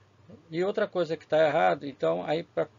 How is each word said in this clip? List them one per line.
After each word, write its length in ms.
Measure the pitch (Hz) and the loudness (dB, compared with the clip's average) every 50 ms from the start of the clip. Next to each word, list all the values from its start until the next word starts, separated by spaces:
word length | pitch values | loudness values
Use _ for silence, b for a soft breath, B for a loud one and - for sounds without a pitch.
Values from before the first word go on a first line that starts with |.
| b b _ _ _ - - - _ - | b b _ _ _ -20 -20 -20 _ -8
E 120 | 160 165 | -6 -4
outra 240 | 180 202 202 220 214 | -4 -2 -2 -2 -4
coisa 300 | - - 180 170 151 160 | -2 -2 -2 -2 -2 -4
que 100 | - - | -8 -4
tá 200 | - 156 156 160 | 0 2 2 4
errado, 400 | 151 143 165 185 185 170 143 143 | 4 4 4 2 2 2 0 -4
então, 360 | 139 123 - 165 160 165 180 175 | -10 -8 -4 -2 -2 -2 -2 -2
aí 180 | 156 151 165 | -4 -4 -4
pra 260 | 170 - _ 165 160 - _ | -4 -4 _ -4 -4 -4 _